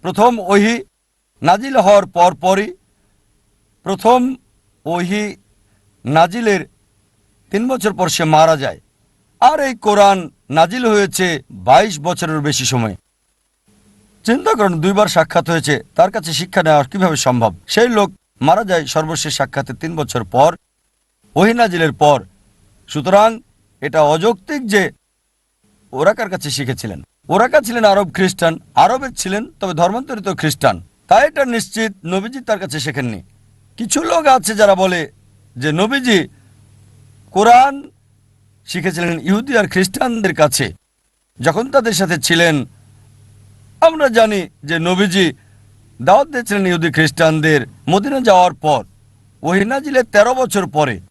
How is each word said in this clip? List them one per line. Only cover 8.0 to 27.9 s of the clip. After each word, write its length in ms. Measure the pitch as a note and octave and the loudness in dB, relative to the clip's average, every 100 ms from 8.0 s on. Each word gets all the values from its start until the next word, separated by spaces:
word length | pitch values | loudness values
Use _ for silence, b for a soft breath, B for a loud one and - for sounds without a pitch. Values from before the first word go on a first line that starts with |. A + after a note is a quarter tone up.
| F3+ | -4
সে 140 | - | -2
মারা 340 | D#3+ D#3 D#3+ D#3 | 2 4 4 2
যায়। 220 | C3 D#2+ _ _ _ _ _ _ | -4 -10 _ _ _ _ _ _
আর 200 | B3 D4+ | 2 2
এই 160 | C#4 A#3+ | -4 -4
কোরআন 540 | G#3+ G#3 G3+ G3 E3 _ _ | -2 4 4 4 -4 _ _
নাজিল 360 | C#3+ E3+ A#3+ A#3+ | 0 0 0 0
হয়েছে 580 | G#3 G3 - F#3 D3+ - | 0 0 -2 -2 -4 -10
বাইশ 480 | G2+ F#2 D3 G#3+ D#3 | -10 4 4 4 -4
বছরের 400 | D3+ F3+ D#3+ D#3 | -6 -4 -4 -4
বেশি 260 | D3 C#3+ B2+ | -2 -4 -2
সময়। 300 | B2+ A2+ F#2 _ _ _ _ _ _ _ _ _ _ _ _ | -2 -4 -6 _ _ _ _ _ _ _ _ _ _ _ _
চিন্তা 300 | - B3+ G#4+ | -2 0 0
করুন, 280 | A4+ G3+ E3 | 0 0 0
দুইবার 260 | E3+ G3+ G#3 | 0 2 2
সাক্ষাৎ 420 | F3 D#3+ F3 E3 | 2 0 0 0
হয়েছে, 340 | E3 C#3 C3+ - - | -2 0 -4 -4 0
তার 160 | F#3 | 0
কাছে 220 | G#3+ D#3+ | 0 -6
শিক্ষা 300 | C#3+ F3+ F#3+ | -6 -4 -2
নেওয়া 200 | D#3+ D3+ | 2 2
কিভাবে 320 | C3 G3+ F#3 D3+ | 0 -2 -2 0
সম্ভব? 400 | - B2 A2+ F2 - | -2 0 -2 -4 -4
সেই 200 | - A#3+ | 0 2
লোক 240 | A3 G3 F#3+ _ _ | 2 -2 -4 _ _
মারা 220 | C#3 F#3+ | 0 0
যায় 220 | G#3+ F3+ C#3 | 0 -4 -2
সর্বশেষ 520 | D#3+ D#3 E3 D#3 - | -4 -4 -6 -6 -6
সাক্ষাতের 380 | C#3 - C3+ A#2+ | -4 -6 -8 -10
তিন 200 | E3 E3 | -10 -8
বছর 280 | C#3 B2 | -6 -6
পর 340 | G2 B2 D3+ - _ _ _ _ _ _ _ - | -4 2 2 2 _ _ _ _ _ _ _ 0
ওহী 180 | G3+ | 0
নাজিলের 380 | A#3+ A#3 F3 D#3+ | 2 0 0 -2
পর। 320 | B2+ D3+ C#3 G2 _ _ _ _ _ _ | 2 2 2 -2 _ _ _ _ _ _
সুতরাং 520 | D3+ C#3+ G3 A3 A3+ _ _ _ _ | -6 2 4 4 0 _ _ _ _
এটা 200 | C#3+ D#3+ | -4 0
অযৌক্তিক 680 | D3 D#3+ G3+ G#3+ - D4 A#3+ | 2 2 0 -4 -8 -8 -2
যে 240 | G3+ F3+ - _ _ _ _ _ _ _ _ _ | 0 0 -6 _ _ _ _ _ _ _ _ _
ওরাকার 380 | B2+ D#3+ A3 G#3+ | -2 0 0 -6
কাছে 200 | F3+ D3+ | -6 -8
শিখেছিলেন। 540 | C3 B2+ C3 A2+ D#2+ - _ _ | -8 -6 -8 -10 -12 -16 _ _
ওরাকা 320 | F3 B3 D4+ | 0 2 2
ছিলেন 240 | A3 A#3 | 0 0
আরব 280 | G#3+ | 2